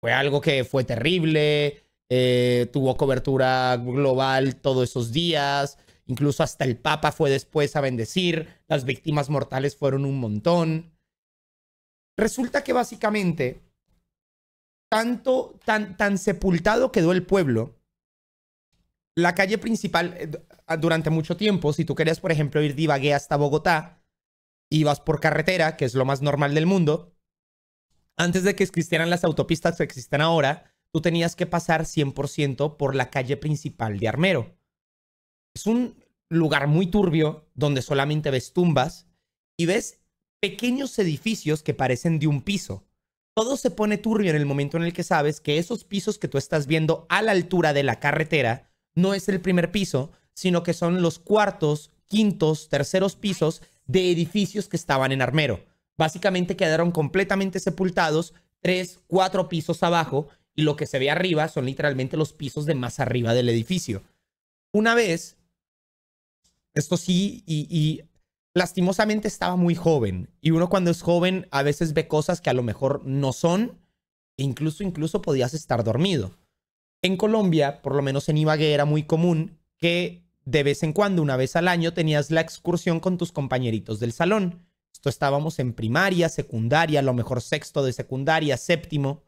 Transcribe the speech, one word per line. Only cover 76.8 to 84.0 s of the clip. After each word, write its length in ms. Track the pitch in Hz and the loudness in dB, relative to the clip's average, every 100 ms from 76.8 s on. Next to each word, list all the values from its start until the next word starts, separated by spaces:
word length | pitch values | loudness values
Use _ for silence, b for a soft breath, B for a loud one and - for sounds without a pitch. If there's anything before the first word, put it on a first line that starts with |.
| _ _ | _ _
En 160 | 185 185 | 0 2
Colombia, 640 | 208 220 196 160 143 143 | 2 2 4 4 2 -2
por 140 | 139 135 | -4 -2
lo 60 | |
menos 280 | 139 135 - | 0 -2 0
en 80 | 151 | 2
Ibagué, 360 | 156 156 151 | 2 2 2
era 120 | 147 147 | 2 2
muy 180 | 151 | 0
común 560 | 151 160 175 160 160 - _ _ | 0 2 2 2 -2 -10 _ _
que 480 | 170 175 175 175 _ _ | 0 0 -2 -8 _ _
de 200 | - 147 | -2 2
vez 200 | 143 139 | 2 2
en 100 | 160 | 0
cuando, 280 | 151 208 185 | 2 2 2
una 160 | 151 131 | 2 0
vez 180 | 131 170 | 0 0
al 120 | 180 | 2
año, 260 | 175 165 | 2 0
tenías 380 | 170 160 151 147 | 0 2 2 2
la 100 | 160 | 0
excursión 580 | 165 - - 170 - 165 | 0 -6 -2 -2 0 0
con 180 | 185 180 | 0 -2
tus 140 | 170 | -4
compañeritos 680 | - 139 127 127 113 - | -4 -4 -2 0 -2 -4
del 120 | 107 | -4